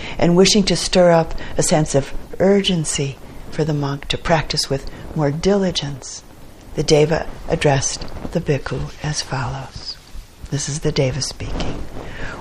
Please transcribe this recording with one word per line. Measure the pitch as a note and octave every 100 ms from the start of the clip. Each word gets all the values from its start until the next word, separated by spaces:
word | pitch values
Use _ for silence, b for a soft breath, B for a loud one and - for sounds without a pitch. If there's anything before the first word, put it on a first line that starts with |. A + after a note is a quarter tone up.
| B B
and | E3+
wishing | F3 F#3+ A3
to | F#3+ E3+
stir | - F#3 F3
up | E3 D#3+ - B -
a |
sense | D#3 D#3+ D#3
of | C#3 C3+ - - -
urgency | F3+ G3+ F#3 F3 D3+ - C#3 B2+ - - -
for | -
the | D#3
monk | D3 C#3 C#3 -
to | -
practice | - D#3+ - D3+ -
with | C#3 - B B
more | D#3 C#3+
diligence, | D3+ F#3+ G3+ F#3 D#3+ C#3+ C3+ - - - - - - -
the | -
Deva | C#3+ D3+ D3+ D#3+ - - -
addressed | E3 D3 C#3 - - - - -
the | E3+
bhikkhu | E3 C3+ - C#3 C#3+ -
as | D3+ D3
follows. | - C3+ B2+ C3+ B2+ - - - - - - - -
This | C#3+ C#3+
is | C#3+
the | D#3
Deva | D3 C3 C3+
speaking. | - - - - - - - B B B B B